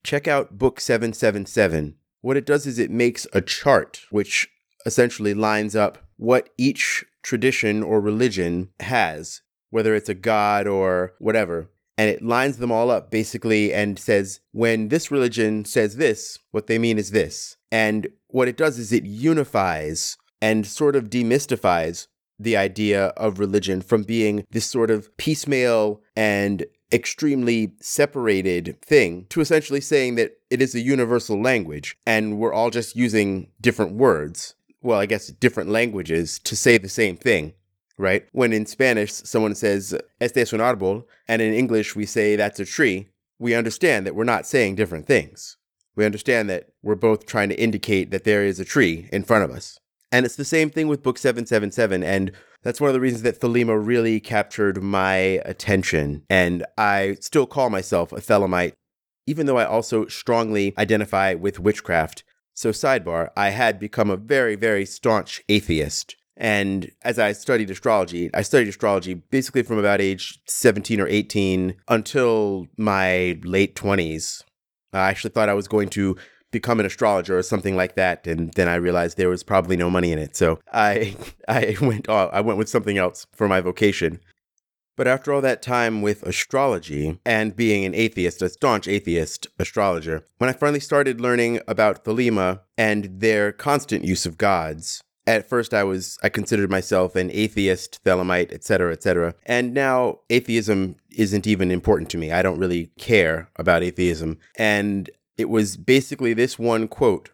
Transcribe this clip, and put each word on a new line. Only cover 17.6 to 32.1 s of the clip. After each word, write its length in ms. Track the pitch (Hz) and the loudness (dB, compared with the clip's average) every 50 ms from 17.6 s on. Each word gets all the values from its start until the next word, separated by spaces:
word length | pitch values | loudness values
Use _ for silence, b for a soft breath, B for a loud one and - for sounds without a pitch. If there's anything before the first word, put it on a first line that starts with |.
| _ - | _ -2
And 360 | 113 113 110 107 107 107 101 - _ _ _ | 0 2 2 2 0 -2 -4 -8 _ _ _
what 200 | _ - 127 127 | _ 0 0 0
it 80 | 123 117 | 0 0
does 220 | - 160 156 127 | 0 0 0 -2
is 160 | 120 117 98 120 | -4 -4 0 0
it 100 | 104 80 | 0 0
unifies 1120 | 101 101 110 131 160 160 151 135 - - 107 95 92 80 78 78 76 80 80 - - - _ _ _ _ - | -2 -8 -2 0 0 2 2 0 0 0 0 0 0 0 -2 -4 -6 -6 -6 -6 -8 -8 _ _ _ _ -2
and 240 | 107 107 110 110 104 | 0 0 2 0 -2
sort 300 | 101 - - 151 143 139 | -4 -4 0 0 2 2
of 140 | 135 117 107 | 0 -2 -2
demystifies 1000 | 120 123 120 113 123 139 139 - 127 110 - 95 87 85 80 82 85 - - _ _ _ _ _ _ | -2 -2 0 2 2 0 0 -2 -4 0 2 2 2 2 0 -4 -6 -10 -14 _ _ _ _ _ _
the 200 | - 104 117 110 | -6 -2 0 2
idea 480 | 101 98 95 95 107 107 104 101 98 98 92 - | 2 2 0 0 0 0 2 4 2 2 0 0
of 240 | - 110 110 95 95 | -2 -2 -2 0 0
religion 420 | 104 95 98 104 98 98 95 92 | -2 0 0 0 0 0 -2 -2
from 220 | 92 - 120 110 101 | 0 0 0 0 0
being 420 | 101 113 113 110 107 104 104 - _ | 0 0 0 2 0 0 -2 -6 _
this 140 | - 113 - | -6 -6 -6
sort 260 | - - 123 113 110 | -4 -2 0 2 2
of 240 | 113 107 101 _ _ | 2 0 -2 _ _
piecemeal 840 | - - 160 156 147 - 147 139 127 123 120 117 113 107 107 104 107 _ _ - | -6 -2 -2 -2 -2 -2 -2 0 0 2 2 2 2 2 0 -2 -6 _ _ -2
and 480 | 110 110 107 101 101 101 101 101 87 - - _ _ _ - | 0 2 2 2 2 0 0 0 -2 -6 -10 _ _ _ -2
extremely 800 | - - - - - - 156 147 139 131 123 120 120 113 110 92 - _ | -2 0 0 -2 -6 -2 -2 0 0 0 0 0 0 0 0 -4 -6 _
separated 960 | - - - - 147 143 - 139 120 110 98 95 92 95 90 87 87 85 - _ | -12 -6 -2 0 0 0 0 -2 0 2 2 2 2 0 -2 -2 -4 -6 -12 _
thing 440 | - - 151 143 113 85 85 90 90 - | -2 4 4 4 4 4 -2 -8 -12 -6
to 100 | - 165 | -2 -2
essentially 400 | 151 - 170 156 151 - 139 139 | 0 2 2 0 0 0 -4 -4
saying 360 | 135 - 156 143 131 123 120 | -2 0 2 2 2 2 0
that 180 | 117 110 - - _ _ - | 0 -2 -2 -4 _ _ -4
it 120 | 127 123 | 0 0
is 140 | 135 120 - | 0 0 0
a 60 | 120 | -2
universal 600 | 117 131 139 131 120 113 123 120 - - 107 101 | 0 0 2 2 2 2 0 0 0 -2 -2 0
language 560 | 110 131 131 113 87 78 73 73 73 - - _ - | 2 2 2 0 -2 -4 -10 -10 -10 -12 -12 _ -2
and 320 | 117 | 0